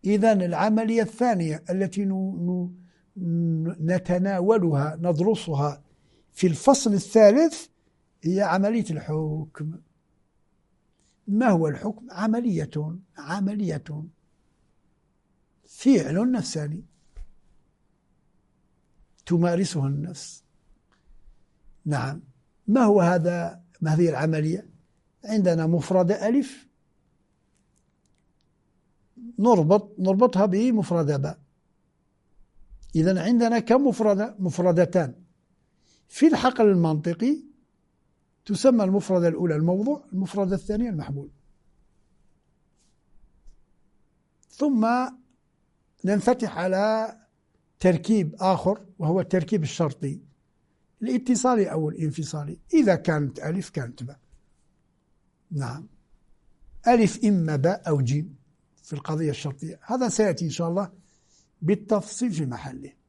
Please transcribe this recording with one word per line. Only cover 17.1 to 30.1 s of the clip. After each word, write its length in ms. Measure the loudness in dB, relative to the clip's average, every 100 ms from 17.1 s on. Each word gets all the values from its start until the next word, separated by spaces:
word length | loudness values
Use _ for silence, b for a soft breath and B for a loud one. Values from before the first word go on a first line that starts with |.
| -20 -18 -20 _ _ _ _ _ _ _ _ _ _ _ _ _ _ _ _ _ _ -2
تمارسه 600 | 0 2 0 -2 -2 -4
النفس. 580 | -4 -8 -12 -18 -20 _ _ _ _ _ _ _ -20 -20 -20 _ _ -20 -12 -6
نعم، 360 | -4 -4 -8 -16 _ _ _ 0
ما 140 | 2
هو 200 | 6 6
هذا، 640 | 4 2 0 -2 -6 -12 _ _
ما 120 | 0
هذه 160 | 2 2
العملية؟ 680 | 2 -2 0 -2 -4 -10 -20 _ _ _ _ -4
عندنا 420 | 0 2 2 0
مفرد 440 | 0 2 2 2
ألف، 560 | 0 0 0 -2 -10 _ _ _ _ _ _ _ _ _ _ _ _ _ _ _ _ _ _ _ _ _ _ _ _ _ -20 -14 0
نربط، 560 | 4 6 6 4 2 -4
نربطها 460 | 0